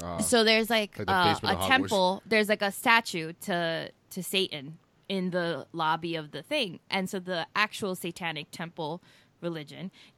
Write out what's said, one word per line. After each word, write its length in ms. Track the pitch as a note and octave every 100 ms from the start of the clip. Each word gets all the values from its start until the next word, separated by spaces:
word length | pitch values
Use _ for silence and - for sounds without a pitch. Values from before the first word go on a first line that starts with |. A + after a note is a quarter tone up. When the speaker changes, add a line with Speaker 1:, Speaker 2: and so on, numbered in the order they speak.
Speaker 1:
Ah. 160 | F2 F2
Speaker 2:
So 240 | G#3 A#3+
there's, 260 | A3 A3 A3+
like, 280 | A3+ G3+ -
Speaker 1:
Like 80 | G3
the 60 |
Speaker 2:
uh, 200 | F#3+ E3
Speaker 1:
basement 220 | D#3+ - F3+
Speaker 2:
a 20 |
Speaker 1:
of 60 |
Hogwarts. 40 | F#3+
Speaker 2:
temple. 560 | C4 - G3+ F#3 G3 -
There's, 200 | A3 G#3
like, 140 | G#3+
a 100 | G3+
statue 640 | - A#3+ A3+ - F3 D#3+ F3
to, 500 | - F3 E3 E3 C#3 - _
to 120 | -
Satan 540 | E3+ F#3+ F#3+ D3 C3+ D#3+ _ _ -
in 220 | G3 F3+
the 340 | F3+ E3+ D3 -
lobby 420 | E3 D#3 D#3+ E3+ D#3+
of 140 | D3+
the 120 | D3
thing. 360 | - D4+ G#3+ - -
And 180 | F#3+ F#3+
so 100 | G3
the 280 | F3+ F3 - -
actual 400 | G#3 - G3+ F#3
Satanic 560 | F3 - E3+ D3+ D#3
Temple 500 | - E3+ E3+ D3+ F3 - - _ _
religion 480 | F3 D#3+ D3 C#3 F#3 - -